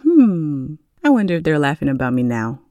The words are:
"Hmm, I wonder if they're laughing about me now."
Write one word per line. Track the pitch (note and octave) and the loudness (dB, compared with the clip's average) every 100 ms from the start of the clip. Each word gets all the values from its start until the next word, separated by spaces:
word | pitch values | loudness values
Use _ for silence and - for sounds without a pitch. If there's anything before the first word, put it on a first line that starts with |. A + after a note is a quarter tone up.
"Hmm, | D4+ E4+ A#3 F3 D#3 C#3 C3 D3+ _ _ | 2 4 4 2 -4 -6 -8 -14 _ _
I | D4 | 0
wonder | B3+ G3 E3+ | 2 2 -2
if | |
they're | D#3+ D3+ | 0 0
laughing | C#3+ D3+ C#3 | 0 -2 -2
about | C3+ B2+ | -2 -2
me | B2+ | 0
now." | B2 A#2 A2+ B2 _ | 0 -2 -4 -8 _